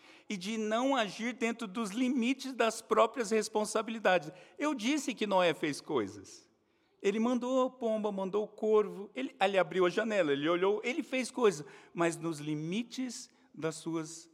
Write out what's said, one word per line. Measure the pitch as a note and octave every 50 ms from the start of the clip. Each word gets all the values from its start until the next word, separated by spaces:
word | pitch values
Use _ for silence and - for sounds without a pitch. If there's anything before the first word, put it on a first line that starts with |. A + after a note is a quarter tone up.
| - - - - _ -
e | G#3+
de | F3+ F3 G#3 A3+
não | A3 G#3+ G#3+ A3 A#3 C4 C#4 C#4
agir | B3 G#3+ F#3+ - - A3 B3 A3
dentro | - A3 A#3 A3+ A#3 A#3+
dos | F#3+ F3+ A#3 A3+ F#3+
limites | F#3+ B3 C4 B3 D4+ B3 A3+ B3 C4+ - - C4 C4
das | A3 A#3 A3 A3 -
próprias | - - A3 G#3+ A3+ A3+ - C4+ A3+ F#3
responsabilidades. | A3 G#3+ G#3+ - - G#3+ G#3+ G3+ - A3+ G#3+ A#3 A3+ A3+ G3+ G3 F#3 F3 D3+ D#3 - - - - - -
Eu | C#4+ D4+ D4+
disse | A3 G#3 B3+ D4+ D4 - C#4 G#3
que | - G#3+
Noé | G3+ G3 F#3 F3+ E3 D3
fez | - E3+ D3+ C#3 -
coisas. | - - D#3 A#2+ G2+ G2 G2+ G2 F#2+ - - - _ _ _ _ _ _ _ _ _ _ _ -
Ele | - G3+ G3+ A3
mandou | A3+ B3 B3+ A#3 B3 B3 C4 C4 B3+
a | B3+
pomba, | C4 - A#3 A3+ A3 G#3+ G#3 G#3+
mandou | G3+ F#3+ F#3+ F#3 F#3 G#3+ G#3+
o |
corvo, | - - - A3 G#3+ A3 G#3+ G#3 F#3+ F3 F#3 G3+ - -
ele, | B3+ C4 - - -
ele | G3 G3+ G3
abriu | F#3 F3 D#3 E3+ F#3 F3+
a | F3+
janela, | E3 G#3 A3 A3+ G#3+ G3 E3 C#3+
ele | C#3 C#3 D3
olhou, | D#3+ F3 F3 F#3 G3 G#3 G#3+ -
ele | A#3+ B3+ - A#3+
fez | - C4 C4 A#3+ -
coisas, | - B3+ A#3+ G#3 E3 D3+ D3 - - - - - -
mas | E3 E3+ E3+ D#3+
nos | D3+ D#3+ E3+ D#3+ C#3+
limites | D3 D3+ D3+ D3+ D#3 E3 F#3 A3+ A#3 A#3 - B3+ C4 B3 A3+ - - - _ _ _ _ -
das | - D#3 D#3+ D#3
suas | - - E3+ D#3+ E3 D#3 D#3 - - - _